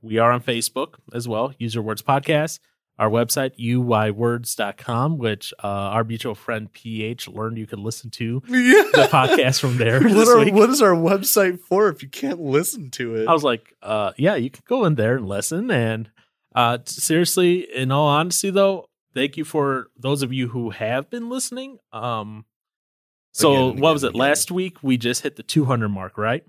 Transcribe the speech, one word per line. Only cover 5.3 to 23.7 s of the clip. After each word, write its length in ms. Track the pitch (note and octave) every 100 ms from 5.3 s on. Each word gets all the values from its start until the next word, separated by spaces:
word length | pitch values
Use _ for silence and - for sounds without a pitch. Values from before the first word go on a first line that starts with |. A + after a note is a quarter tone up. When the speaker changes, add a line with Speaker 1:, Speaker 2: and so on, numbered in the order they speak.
| G#2 - -
Speaker 1:
uh, 40 | G2+
our 360 | G2+ G2 G#2+
mutual 320 | A2+ A2+ C3
friend 380 | G#2 - A2+ G#2+
P 300 | - A#2 A2
H 240 | G#2+ A#2+ -
learned 300 | F2+ A2 A2+
you 80 | G#2+
could 120 | G#2
listen 300 | G#2 - A#2
to 300 | - A2+ B2
Speaker 2:
<laughs> 40 | F3+
Yeah. 360 | B3 B3 G4+ G#4
Speaker 1:
the 140 | - -
podcast 480 | - B2+ F4+ C3 C3
from 160 | C#3 B2
there 240 | A2+ B2+
Speaker 2:
What 140 | A3+
Speaker 1:
this 140 | G3+ A3+
Speaker 2:
are, 80 | A#3+
Speaker 1:
week. 160 | G#3+
Speaker 2:
what 160 | G3+ A3
is 100 | C#4
our 140 | G#3+
website 680 | F3 E3 G3 F#3+ - F#3+ F3+
for 280 | - F#3 G#3
if 120 | D#3+
you 60 | C#3
can't 320 | - C#4 F3
listen 500 | D3+ C3+ F3 C4 C#3+
to 240 | - A#2+ A2+
it? 120 | A2
Speaker 1:
I 60 |
was 100 | D#3+
like, 300 | C#3+ A2+ _ _
uh, 300 | F#2+ G#2+ G2+ -
yeah, 200 | D3+ G3
you 120 | B2
can 140 | - _
go 200 | B3+ G3+
in 80 |
there 220 | D3 A2 C3
and 120 | G2+
listen. 420 | G2 - E3 B3
And, 400 | D#3+ A2+ A2 A2+ _ _ _ _
uh, 240 | - A#2+ B2
t-, 60 | - -
seriously, 720 | - D#3+ F3 - F3+ F3+ -
in 220 | B2+ C3
all 140 | C#3 D3+
honesty, 400 | C#3+ E3+ F3 G3
though, 380 | F#3+ G3 F#3+ - _ _
thank 240 | - C#3 C#3
you 80 |
for 440 | D3+ D#3 C#3 C3 A#2+ _
those 240 | B2+ C#3+
of 100 | C3
you 160 | C3 B2
who 220 | B2 A#2
have 400 | G2+ A2 B2+ C#3+
been 180 | A#3+ A#3
listening. 480 | B3+ - B3 C4+ B3+ _
Um, 540 | A2 A#2+ A2+ G#2 G#2+ G#2+ _ _ _ _ _ _ _ _
so 200 | - D#3+
Speaker 2:
Again 180 | C#3 C3